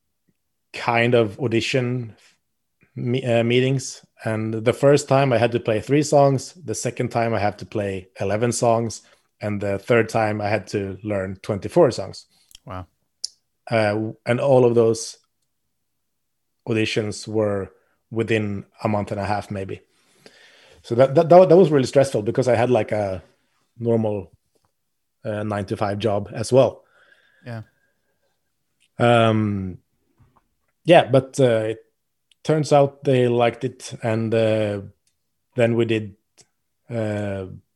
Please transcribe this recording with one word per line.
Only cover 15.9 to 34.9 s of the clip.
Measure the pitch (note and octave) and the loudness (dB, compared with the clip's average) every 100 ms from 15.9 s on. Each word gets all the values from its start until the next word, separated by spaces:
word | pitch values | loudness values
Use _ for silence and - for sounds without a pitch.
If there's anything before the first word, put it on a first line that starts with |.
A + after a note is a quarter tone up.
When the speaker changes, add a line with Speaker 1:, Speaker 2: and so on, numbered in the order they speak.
| _ _ _ _ _ _ _ - | _ _ _ _ _ _ _ -4
Speaker 1:
auditions | A2 A2 - G#2 G#2+ - | -2 0 -2 -4 -8 -6
were | G#2+ G#2 G2+ F#2 _ _ _ - | -2 -2 -2 -8 _ _ _ -10
within | A2 A2+ A2+ G#2 G2+ - - | -6 -2 0 -2 -6 -12 -6
a | A2 | -2
month | G#2 G2+ | -2 -2
and | G#2 | -6
a | |
half, | G2 G#2 - | -4 -4 -6
maybe. | G2+ G2 G#2 _ _ _ _ - _ _ _ _ _ | -10 -10 -12 _ _ _ _ -20 _ _ _ _ _
So | - | -4
that, | A#2 C3+ | 2 4
that, | C#3+ E3 | 4 8
that, | E3+ F#3 | 8 8
that | E3+ | 6
was | F3 | 6
really | D3 B2 | 4 2
stressful | C#3+ C3+ A#2+ | 2 0 0
because | G#2 A2+ B2+ | -4 -2 0
I | A2+ | 2
had, | B2 | 2
like, | A#2 G#2 | 0 0
a | G#2+ G2+ F#2 - _ _ _ _ - | -4 -4 -6 -12 _ _ _ _ -8
normal, | A#2 A2+ A2 G#2 F2+ _ _ _ _ _ _ _ _ _ | -2 0 0 -4 -10 _ _ _ _ _ _ _ _ _
uh, | A2+ G#2 | -10 -8
nine-to-five | G#2+ G#2 G2 A2 G#2 G2+ | -6 -6 -6 -4 -4 -2
job | G#2+ G2+ G2+ | -2 -2 -6
as | C3+ A2 | -10 0
well. | B2 A#2 - _ _ _ _ _ _ | 4 4 0 _ _ _ _ _ _
Speaker 2:
Yeah. | - A2+ A2 _ _ _ _ _ _ _ _ _ _ _ _ - | -16 -16 -16 _ _ _ _ _ _ _ _ _ _ _ _ 0
Speaker 1:
Um, | A#2+ A#2+ A2+ A2 G#2+ G2+ F#2+ F2+ _ _ _ _ _ _ _ _ _ _ | 2 4 4 0 -2 -4 -8 -12 _ _ _ _ _ _ _ _ _ _
yeah, | - E3+ A2 | 4 4 6
but, | C3+ C3+ - | 2 2 0
uh, | B2+ A2+ A2 | 2 2 -2
it | A2 _ _ _ _ _ _ | -8 _ _ _ _ _ _
turns | - D#3 C#3 | -4 -2 2
out | D3 C#3 - | 4 2 0
they | C#3 B2+ B2 | 0 2 2
liked | A#2+ A#2 A2+ | 2 0 -2
it, | B2+ - - C3 | -8 -10 -18 -8
and, | A#2 A2 A2+ | -4 -2 -2
uh, | A2+ A2 A2 G#2+ G2+ G2 | 0 0 0 -2 -6 -10